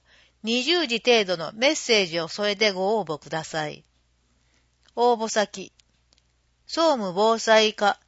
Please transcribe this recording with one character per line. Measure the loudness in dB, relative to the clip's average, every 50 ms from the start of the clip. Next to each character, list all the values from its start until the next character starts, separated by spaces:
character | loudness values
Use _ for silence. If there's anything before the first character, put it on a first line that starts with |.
| _ _ _ _ _ _ _ _ -6
二 | -4 -2 -2 0
十 | 0 0 0 0
字 | 0 -2 -2
程 | 2 4 4 4 4
度 | 0 -2
の | -4 -6 -8 -6
メ | -2 0 0
ッ | 0
セ | 0 -2 0 0 0 0
ー |
ジ | 0 -2 -6
を | -6
添 | -6 -6 -4 -4 -2
え | -2
て | 0 0 0
ご | 0 0 -2 0 0 -2
応 | -2
募 | -4 -8
く | -8 -8 -8
だ | -8 -8 -8
さ | -6 -6 -6 -6
い。 | -6 -10 -14 _ _ _ _ _ _ _ _ _ _ _ _ _ _ _ _ _ _ _ _ _ _ -2
応 | 0 2 2 2
募 | 2 -2 -4
先、 | -2 -2 -2 -2 -6 -16 -16 -16 _ _ _ _ _ _ _ _ _ _ _ _ _ _ _ _ _ _ _
総 | -8 -2 0 2 2 2
務 | 2 -2 -4 0
防 | 2 2 2 2 2
災 | 2 4 4 6 4 2 0
課、 | 0 0 0 0 _ _